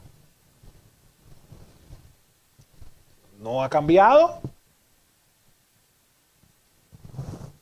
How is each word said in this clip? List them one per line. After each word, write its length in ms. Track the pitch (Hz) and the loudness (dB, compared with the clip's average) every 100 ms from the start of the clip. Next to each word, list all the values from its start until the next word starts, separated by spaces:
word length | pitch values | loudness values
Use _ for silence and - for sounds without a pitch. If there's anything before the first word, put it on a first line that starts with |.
| - - _ _ _ _ - - _ _ _ _ - - - - - _ - - - _ _ _ _ _ _ - - - _ _ _ 101 | -20 -20 _ _ _ _ -20 -20 _ _ _ _ -20 -20 -20 -20 -20 _ -20 -20 -20 _ _ _ _ _ _ -20 -20 -20 _ _ _ -18
¿No 240 | 110 127 | -10 -6
ha 60 | 131 | -4
cambiado? 720 | 156 147 170 202 285 339 - - - _ _ _ _ _ _ _ _ _ _ _ _ _ _ _ _ _ _ _ _ _ _ _ - - - - - - - | -2 2 4 6 6 4 -2 -18 -20 _ _ _ _ _ _ _ _ _ _ _ _ _ _ _ _ _ _ _ _ _ _ _ -20 -20 -20 -18 -18 -20 -20